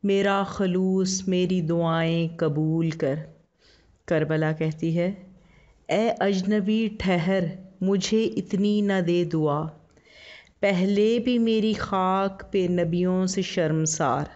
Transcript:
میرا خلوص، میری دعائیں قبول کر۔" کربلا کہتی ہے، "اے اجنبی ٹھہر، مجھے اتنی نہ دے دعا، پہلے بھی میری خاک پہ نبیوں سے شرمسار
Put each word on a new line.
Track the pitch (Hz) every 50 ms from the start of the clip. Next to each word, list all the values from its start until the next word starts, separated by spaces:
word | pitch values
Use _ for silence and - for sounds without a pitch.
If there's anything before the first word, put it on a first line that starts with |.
| -
میرا | 202 196 196 196 202 196 196 196
خلوص، | 190 - - 202 185 180 185 185 190 185 190 190 185 190 185 - 190
میری | 185 180 180 170 185 185
دعائیں | 165 156 165 170 170 165 160 165 165 165 165 170 170 165 165 -
قبول | 165 160 151 151 156 156 160 165 165 165
کر۔" | 156 160 165 139 135 156 156 - - _ _ _ _ _ _ _ - _ _ _ _ _ _
کربلا | - 165 156 156 151 160 156 156 156
کہتی | 160 156 160 160 156 160 160 165 160 175
ہے، | 175 180 202 - - - - - - - - - _ _ _ _ _ -
"اے | - 196 220 240 - -
اجنبی | - 196 202 190 185 190 214 214 190 196 214 220 226 214 220 -
ٹھہر، | - 185 185 175 160 180 196 190 185 160 - - - - - -
مجھے | 180 190 196 196 190 - 220 220 226
اتنی | 220 220 214 180 - - 190 202 208 208 208
نہ | 208 202 196 190 180 165
دے | 175 175 175
دعا، | 160 - 160 156 151 143 147 160 160 - - - _ _ - _ - - - - - - - - - _ _
پہلے | - 196 196 175 185 196 202 202 208 220 233 240 233
بھی | 254 247 240
میری | 226 226 220 220 208 220 214
خاک | 196 - - - 190 185 185 185 190 196 196 190 - - -
پہ | - 196 185 180
نبیوں | 180 175 175 165 165 175 180 180 185 185 185
سے | 185 185 202
شرمسار | 185 - - - 170 156 156 160 160 156 - - 160 139 120 139 147 - -